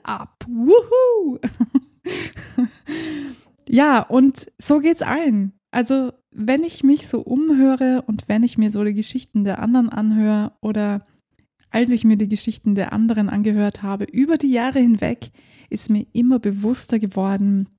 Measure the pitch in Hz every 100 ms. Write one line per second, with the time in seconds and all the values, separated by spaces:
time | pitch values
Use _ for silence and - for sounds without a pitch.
0 | - 202 - - 240 233 254 453 480 494
1 | 508 453 311 254 240 - 233 262 - _
2 | 359 370 - - - - 233 - - 320
3 | 320 302 277 247 _ _ - 240 294 240
4 | - 247 269 - - - - 294 311 330
5 | - 285 320 208 196 - _ 247 240 269
6 | 254 - _ - 214 277 339 - 269 285
7 | - 240 - 254 320 277 269 262 262 254
8 | - 214 - 214 240 226 214 208 208 202
9 | 214 254 - 214 196 - 226 254 233 214
10 | 220 214 214 214 208 _ 214 208 208 202
11 | - _ _ _ _ _ _ 226 240 233
12 | 220 214 208 208 - - 214 202 - 214
13 | 226 214 202 202 214 208 208 - 196 196
14 | 202 - 285 311 277 240 254 262 240 214
15 | 208 240 - _ _ _ - 214 - 208
16 | - 233 247 254 208 202 208 254 - 226
17 | 208 196 190 196 202 196 196